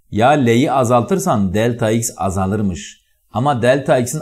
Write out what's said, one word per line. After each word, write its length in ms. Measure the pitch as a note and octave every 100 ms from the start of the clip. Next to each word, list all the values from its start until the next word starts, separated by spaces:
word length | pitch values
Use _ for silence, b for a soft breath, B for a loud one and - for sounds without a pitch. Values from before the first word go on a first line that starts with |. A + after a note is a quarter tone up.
| _
Ya 180 | G2 A#2+
L'yi 420 | D3+ A#2+ A#2 D3
azaltırsan 800 | C3+ A#2 B2 A2 F#3 F3+ B2+ F#2+
delta 380 | G2+ A#2 A#2 A2
X 200 | A#2 A#2 -
azalırmış. 880 | F#2+ F#2 F#2+ G#2 G2+ F2 - - _ _ _
Ama 300 | G#2+ C#3 C3
delta 360 | A#2+ C#3+ C#3+ C3+
X'in 240 | A#2 D#3